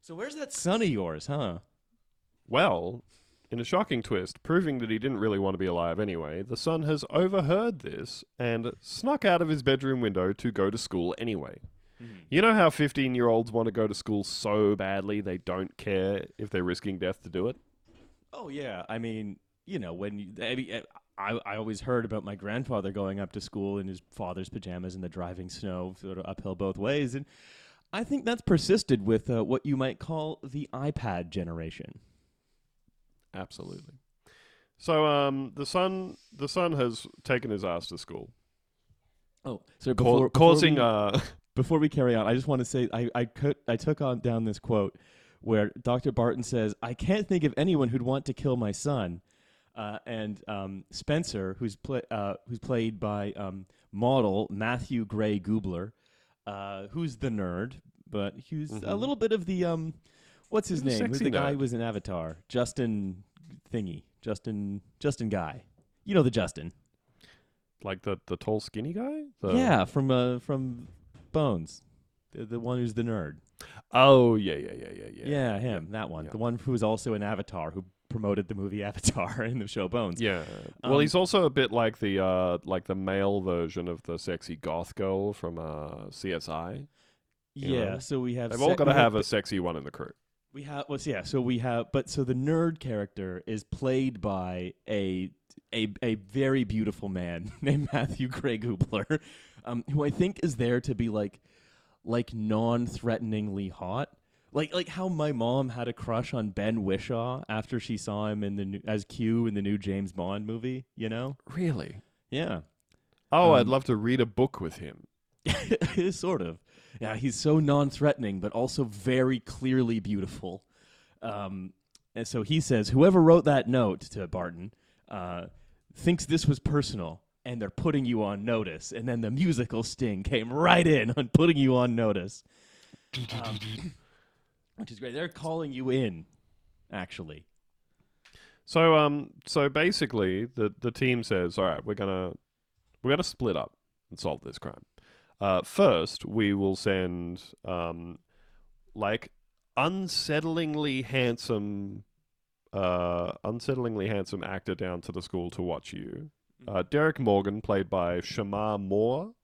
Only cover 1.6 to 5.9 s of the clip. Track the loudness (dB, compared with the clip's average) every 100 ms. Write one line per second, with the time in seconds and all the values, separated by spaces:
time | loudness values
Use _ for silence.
1.6 | _ _ _ _ _ _ _ _ -2 2
2.6 | 4 2 -2 -8 -16 _ _ _ _ -6
3.6 | 0 0 2 -2 0 -2 -4 -10 0 2
4.6 | 2 0 0 0 0 0 2 2 0 0
5.6 | 0 0 0